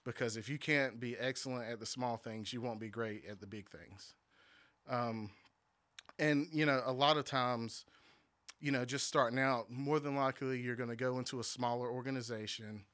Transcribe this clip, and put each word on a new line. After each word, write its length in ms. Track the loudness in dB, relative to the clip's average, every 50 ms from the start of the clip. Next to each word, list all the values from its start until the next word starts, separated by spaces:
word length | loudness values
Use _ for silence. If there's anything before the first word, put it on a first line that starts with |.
| -10
Because 340 | -8 -4 -2 -4 -2 -4
if 100 | -4 -6
you 120 | -6 -6 -4
can't 400 | 0 2 4 4 4 2 0 -4
be 180 | -6 -6 -4
excellent 500 | -2 -2 -2 -2 -4 -4 -4 -4 -4 -4
at 120 | -6 -6 -6
the 60 | -6
small 300 | -6 -4 -2 -2 -2 -2
things, 360 | -4 -6 -8 -8 -6 -6 -6 -6
you 80 | -4
won't 180 | -4 -4 -4 -6
be 100 | -8 -6
great 360 | -4 -4 -4 -4 -6 -8 -10
at 140 | -12 -12 -12
the 80 | -12
big 200 | -10 -10 -12 -12 -14
things. 440 | -16 -18 -16 -18 -18 -18 -18 -20 -20 _ _ _ _ _ _ -20 -20 -20 -20 _ _ _ _
Um, 440 | -2 0 0 2 0 -2 -4 -6 -8 -10 -16 -20 _ _ _ _ _ _ _ _ _ _ -20 -20 -12 -2 2
and, 280 | 4 4 6 4 2 2
you 160 | 2 4 4
know, 140 | 6 6 4 4
a 80 | 2 2
lot 240 | 6 6 6 6
of 80 | 6 2
times, 600 | 2 2 2 4 4 2 0 -2 -4 -6 -8 -12 _ -20 -20 -20 -20 -20 _ _ _ _ _ _ -20 -14 _
you 120 | 0 0
know, 140 | 2 2 2
just 220 | 0 0 -2 0
starting 320 | 4 4 6 6 6 4 4
out, 300 | 4 4 4 2 0 -4
more 300 | -6 -4 0 2 2 2
than 160 | 2 0 2
likely 440 | 2 2 2 2 0 -2 -2 0 0
you're 160 | -2 -2 -2
gonna 200 | -2 -2 -4 -2
go 220 | 0 0 0 0
into 220 | 0 -2 -4 -4 -4
a 40 | -4
smaller 460 | -4 -2 0 0 2 2 0 0 -2
organization. 960 | -4 -4 -4 -2 -4 -4 -4 -4 -4 -4 -4 -6 -6 -8 -8 -10 -10 -10 -12 -16